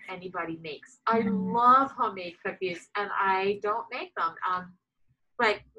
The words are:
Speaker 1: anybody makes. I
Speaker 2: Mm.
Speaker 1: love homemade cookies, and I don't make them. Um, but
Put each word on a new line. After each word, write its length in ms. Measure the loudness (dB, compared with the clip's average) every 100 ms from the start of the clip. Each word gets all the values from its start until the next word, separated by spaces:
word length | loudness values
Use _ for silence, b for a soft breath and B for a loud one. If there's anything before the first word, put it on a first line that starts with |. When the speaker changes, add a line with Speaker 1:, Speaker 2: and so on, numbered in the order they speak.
| -14
Speaker 1:
anybody 480 | -12 -8 -6 -6 -8
makes. 400 | -10 -12 -16 -6 0
I 140 | 2
Speaker 2:
Mm. 300 | 2 0 0
Speaker 1:
love 380 | 4 8 6 4
homemade 440 | -2 -4 -4 -10 -8
cookies, 460 | -8 -4 -6 -6 -8 -6
and 120 | -4
I 460 | 0 2 2 2 0
don't 240 | -2 -2 -4
make 220 | -10 -8 -4
them. 180 | -4 -2 -4
Um, 300 | -4 -6 -20 _ _ _ _ _ 0
but 220 | 2 2 -6